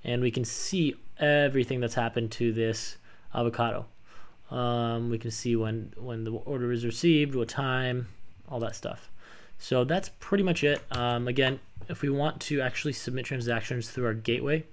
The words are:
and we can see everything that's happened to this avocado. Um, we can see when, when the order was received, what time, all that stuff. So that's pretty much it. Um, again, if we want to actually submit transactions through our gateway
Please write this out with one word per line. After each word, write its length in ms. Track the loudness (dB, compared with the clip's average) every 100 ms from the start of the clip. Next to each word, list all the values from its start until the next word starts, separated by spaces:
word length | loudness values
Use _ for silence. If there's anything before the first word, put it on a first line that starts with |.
and 180 | -2 2
we 80 | 2
can 140 | 2
see 500 | -2 -2 -2 2 2 0 -8 0
everything 600 | 4 6 6 4 2 2
that's 140 | 0
happened 360 | 0 0 0 -2
to 200 | 2 2
this 440 | 4 2 0 -4 -8 -12 -16 -6
avocado. 520 | 0 0 2 0 0 -6 -12 -14 -10 -10 -12 -8
Um, 600 | -2 0 2 0 0 -2
we 80 | -2
can 120 | -4
see 240 | -4 0 2
when, 360 | 2 -2 -6 -8
when 280 | -8 -6
the 80 | -4
order 360 | -4 -4 -2 0
was 160 | 0
received, 500 | 0 2 6 6 6
what 140 | 2 0
time, 600 | 0 0 2 2 -2 -4 -8 -10 -10 -8
all 120 | -4
that 160 | -4 -4
stuff. 340 | -6 -8 -10 -12 -10 -16 -10 -10
So 260 | 0 2
that's 260 | 4 2 0 -8
pretty 240 | 2 4
much 200 | 4 4
it. 160 | 4 2 0
Um, 360 | 0 2 2 2
again, 320 | 4 4 2 -6 -10 -8
if 120 | -2
we 80 | 0
want 320 | 2 2 0
to 180 | -2 0
actually 340 | 0 0 -2
submit 320 | -4 -4 -4 -4
transactions 640 | -4 0 0 0 -4 -4
through 160 | 0 0
our 80 |
gateway 500 | 0 0 0 2 0 -2